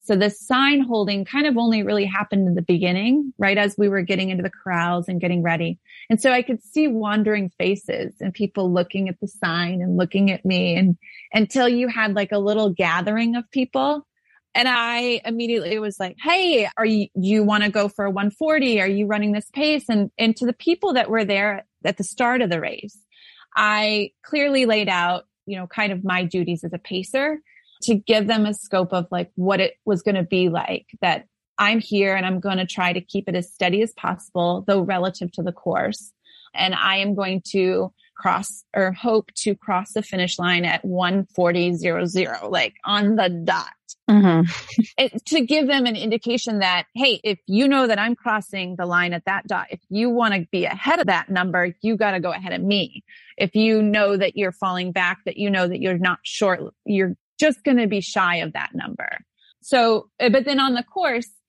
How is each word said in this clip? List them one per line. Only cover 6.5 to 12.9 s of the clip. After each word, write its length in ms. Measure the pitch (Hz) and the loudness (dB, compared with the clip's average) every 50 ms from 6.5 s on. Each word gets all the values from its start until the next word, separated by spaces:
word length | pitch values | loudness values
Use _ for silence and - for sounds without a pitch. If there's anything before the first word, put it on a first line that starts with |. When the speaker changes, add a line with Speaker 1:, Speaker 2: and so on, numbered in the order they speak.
| 262 220 _ | -4 -6 _
Speaker 1:
see 240 | - - 302 311 | -4 0 2 2
wandering 640 | 294 240 220 220 208 208 214 214 214 214 208 196 180 _ _ | 2 2 0 -2 0 0 2 2 2 2 0 0 -4 _ _
faces 560 | 180 180 196 202 - - - - - - - _ | 0 0 0 -2 -2 -6 -6 -4 -4 -8 -8 _
and 120 | - 196 185 | -8 -8 -4
people 400 | - 214 196 _ - 190 185 180 | -4 -4 -4 _ -2 0 2 2
looking 360 | 180 175 180 - 196 196 190 | 2 0 0 -2 -4 -4 -4
at 100 | 185 _ | -6 _
the 60 | - | -10
sign 560 | 196 - - - 175 165 170 175 175 185 185 175 | -12 -8 -6 -4 -4 -2 -2 -2 -2 -2 -2 -2
and 140 | 180 180 | 0 0
looking 340 | 180 185 175 - 190 196 196 | 0 0 0 2 2 2 2
at 140 | 190 - _ | 2 0 _
me, 320 | 190 190 180 180 180 170 | 0 0 2 2 2 2
and 200 | 175 190 190 175 - - - - - - - - | 4 4 4 2 0 -2 -20 -20 -20 -20 -4 0
until 360 | 214 220 202 - 269 247 247 | 0 0 2 2 2 2 4
you 200 | 247 240 247 247 | 4 2 0 0
had, 260 | 226 233 220 214 202 | 0 -2 -2 0 0
like, 160 | 208 202 - | 0 -2 0
a 80 | 208 202 | 0 0
little 320 | 196 202 208 214 220 202 | 0 2 2 2 2 0
gathering 640 | 175 - - 170 | 2 0 0 0